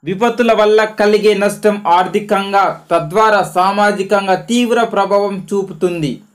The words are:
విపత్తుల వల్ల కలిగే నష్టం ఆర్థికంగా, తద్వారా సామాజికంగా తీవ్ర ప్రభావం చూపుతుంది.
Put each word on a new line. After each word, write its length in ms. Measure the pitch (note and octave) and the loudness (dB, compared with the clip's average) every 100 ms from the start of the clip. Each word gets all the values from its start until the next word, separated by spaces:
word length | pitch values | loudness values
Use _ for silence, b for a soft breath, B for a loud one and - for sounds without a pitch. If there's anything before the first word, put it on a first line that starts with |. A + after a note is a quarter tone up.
విపత్తుల 480 | G#3+ F#3 A#3+ A#3 A#3 | -8 -2 -2 0 0
వల్ల 320 | G#3+ G#3+ G#3+ | 2 4 4
కలిగే 500 | G#3+ - G#3 G#3 G#3+ | 2 0 2 2 2
నష్టం 480 | G3+ G3+ G3+ G#3+ G#3 F#3 | 2 0 0 -2 0 2
ఆర్థికంగా, 960 | F3 F#3 G#3 G#3 G3 G3 G3 F#3 - - | 2 2 -4 -2 -4 0 0 0 -2 -4
తద్వారా 520 | E3 D3+ F#3 A3 G#3 | -2 0 2 2 2
సామాజికంగా 920 | D#3+ F3+ F#3+ G#3 G#3 G3+ G3 G3+ G3 | 0 0 0 2 0 0 -2 -2 0
తీవ్ర 480 | F#3 - A#3+ A#3+ A#3+ | -2 0 -2 0 0
ప్రభావం 640 | A3+ G3+ G3 G3+ G3+ G3 - | 0 -2 0 0 0 -6 -6
చూపుతుంది. 680 | G3+ F#3+ D#3 F3+ F3 D3 A2 _ | -6 -6 -4 -4 -2 -6 -6 _